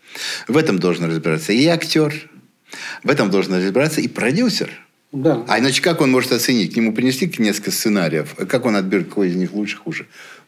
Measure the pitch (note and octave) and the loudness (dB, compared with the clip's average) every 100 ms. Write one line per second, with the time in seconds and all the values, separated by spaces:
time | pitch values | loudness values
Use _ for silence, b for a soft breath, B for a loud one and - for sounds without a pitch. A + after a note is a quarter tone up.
0 | B B B B - C3 D#3 G2 F2+ E2+ | B B B B 0 2 2 2 0 0
1 | E2+ E2 D#2+ D#2 D#2+ A2 D3+ E3 D#3+ D#3+ | -2 -2 -2 -2 0 2 2 2 0 2
2 | D3+ D3 - - - _ B B B B | 2 -2 -12 -20 -20 _ B B B B
3 | - C#3 A2 F#2+ F2+ F#2 F#2 G2 D3+ D3+ | -2 2 2 2 2 0 2 2 2 0
4 | B2 - A2 D#3 B3 - - - - _ | -4 -2 0 2 0 0 -6 -10 -20 _
5 | _ C#3 D3 B2+ A2+ A2 C3 C3+ F3 D#3+ | _ -2 0 0 0 0 2 2 2 2
6 | C#3+ C3 B2 A#2+ - B2 F2 - A2+ G#2+ | 4 4 2 0 2 2 2 0 0 2
7 | B2 C3 F3+ - A2 G2+ - - A2+ G#2 | 0 0 -2 0 0 0 -4 -2 0 2
8 | E2 D#2 D2 - F#2+ B2+ A#2+ G2+ F#2+ G2 | 2 0 -4 -8 -2 0 2 0 2 0
9 | E2+ - F#2+ F2 F2+ G#2 G#2 - - D#2+ | 0 0 0 0 -2 -2 -6 -6 -10 -10
10 | - B B B | -12 B B B